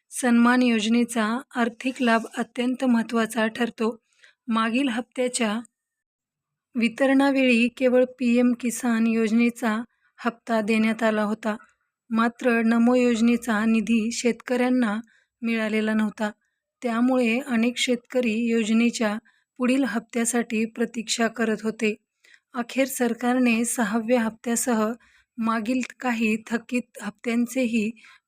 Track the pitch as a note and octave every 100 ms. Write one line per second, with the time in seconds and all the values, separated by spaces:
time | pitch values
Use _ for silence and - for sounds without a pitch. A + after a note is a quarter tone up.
0 | _ - B3 A#3 A#3 B3 B3 A3+ G#3 A#3
1 | A#3+ A#3+ G#3+ A#3 - C4 A#3 A#3 C4 C4
2 | B3 A3+ A3+ - A3+ - A#3+ B3+ C4 A#3
3 | A3+ A#3 A3 A#3 A3 A3 A#3 - A3 A#3
4 | _ _ - _ - A3+ A3+ A#3 C#4+ A3+
5 | A#3 - B3 B3 A3 G#3+ A#3+ _ _ _
6 | _ _ _ _ _ _ _ B3 A3+ A3+
7 | C4+ C4+ C#4 C4+ C4 A#3 A#3+ - B3+ B3
8 | B3+ - B3 A#3+ B3 A#3+ A#3+ A3+ B3 A3+
9 | A3+ A3+ A3 A3+ A#3+ A#3 A#3 G#3+ A#3+ _
10 | _ - A#3+ A#3 - A3+ G#3 A3 A3 A3
11 | A3+ G#3+ G#3 G#3+ A3 G#3 - _ _ _
12 | - A3+ A#3 - B3+ A#3 A3+ A#3 A#3 B3+
13 | B3 A3+ A#3 A#3+ A#3+ G#3 A3+ A3+ G#3 A#3
14 | A3 A#3+ A#3+ A3+ - B3 B3 B3+ A#3 G#3+
15 | A#3 _ _ _ A#3 A3+ A3 G#3+ G#3+ A3
16 | G#3+ - G#3+ - _ _ _ - B3 A3+
17 | B3 B3+ A#3+ A#3 C#4+ A3+ A#3 A#3+ - A#3+
18 | - B3+ A#3 G#3+ A#3 A#3 G#3+ A3 A#3 A#3
19 | G#3+ G#3+ - _ _ - B3 C4 B3+ A3
20 | A#3 A#3+ A#3 A#3+ A#3 G#3+ A3+ A#3+ A3+ A#3
21 | - - A3+ A3+ A3 G#3+ G#3+ G#3+ A3 G#3+
22 | _ _ _ - _ B3 A#3 B3 C4 -
23 | A#3+ A3+ B3 B3+ A#3+ A3+ A#3 - G#3 A3+
24 | A3 B3 A3 A3 A#3+ A#3 - A3+ G#3+ B3
25 | _ _ _ - A3+ A3+ A3 C4 A#3+ -
26 | B3+ A3+ A3 A3 A3 A3+ - B3 A#3+ -
27 | G3+ - B3 A#3 A#3 C4 B3 A3+ G#3+ -
28 | - -